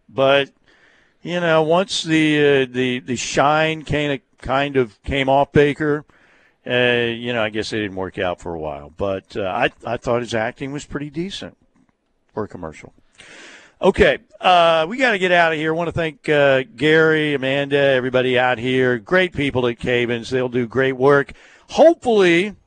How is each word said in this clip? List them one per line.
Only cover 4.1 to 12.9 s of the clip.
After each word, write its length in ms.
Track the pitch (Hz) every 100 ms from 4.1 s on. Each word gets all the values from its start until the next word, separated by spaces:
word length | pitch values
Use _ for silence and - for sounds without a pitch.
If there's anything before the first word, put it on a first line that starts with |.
| 135 _ _
kind 380 | - 131 143 135
of 240 | 117 _
came 240 | - 135 135
off 240 | 135 139
Baker, 520 | 151 147 131 151 151 - _ _ _ _ _ -
uh, 380 | 123 123 120 117
you 260 | 117 120
know, 100 | 120
I 80 | 107
guess 220 | 107 101
it 60 | 113
didn't 180 | 104 95
work 220 | 92 -
out 220 | 90 87
for 120 | 87
a 60 | 82
while. 340 | 76 73 73 78
But, 400 | 98 98 _ 113
uh, 60 |
I, 280 | 92 110 156 - 117
I 100 | 123
thought 240 | 131 120
his 140 | 113
acting 380 | 113 113 - 135
was 120 | 143
pretty 240 | - 143 147
decent 480 | 143 190 - 87 _ _ _ _ _ _ _ _
for 120 | 110
a 40 | 101
commercial. 440 | 90 80 78 -